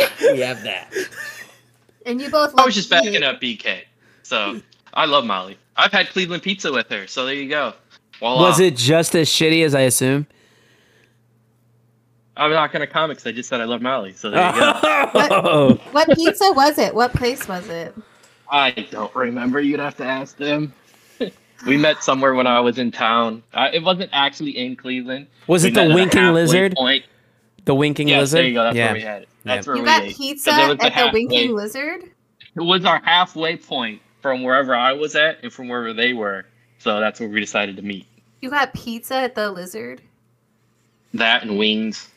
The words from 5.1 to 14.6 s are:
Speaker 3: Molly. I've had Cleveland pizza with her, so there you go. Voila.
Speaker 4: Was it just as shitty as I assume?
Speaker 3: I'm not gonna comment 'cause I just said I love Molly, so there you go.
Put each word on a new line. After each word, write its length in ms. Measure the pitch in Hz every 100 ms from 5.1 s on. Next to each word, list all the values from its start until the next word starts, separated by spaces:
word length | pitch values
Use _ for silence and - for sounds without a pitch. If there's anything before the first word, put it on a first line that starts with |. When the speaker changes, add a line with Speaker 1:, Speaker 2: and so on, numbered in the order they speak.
| 143 117
Speaker 3:
Molly. 320 | 95 92 98 _ -
I've 140 | 190
had 140 | 196 180
Cleveland 340 | 190 175 170
pizza 280 | 190 196 170
with 180 | 123 -
her, 180 | 107 95
so 180 | 135 131
there 100 | 143
you 120 | 135
go. 240 | 151 123 - _ _ _ -
Voila. 220 | 113 127
Speaker 4:
Was 180 | 131 143
it 160 | 185 123
just 400 | 123 160 165 175
as 140 | 151
shitty 340 | - 160 160
as 100 | 156
I 80 | 139
assume? 460 | 131 - 131 139 147 _ _ _ _ _ _ _ _ _ _ _ _ _ _ _ _ _ _ _ _ -
Speaker 3:
I'm 160 | 151
not 200 | 156 147
gonna 140 | 160 143
comment 320 | 160 156 131
'cause 80 | 120
I 40 |
just 140 | 113 120
said 100 | 123
I 40 | 113
love 160 | 120
Molly, 320 | 123 131 95
so 160 | 95 110
there 240 | 151 180
you 60 |
go. 200 | -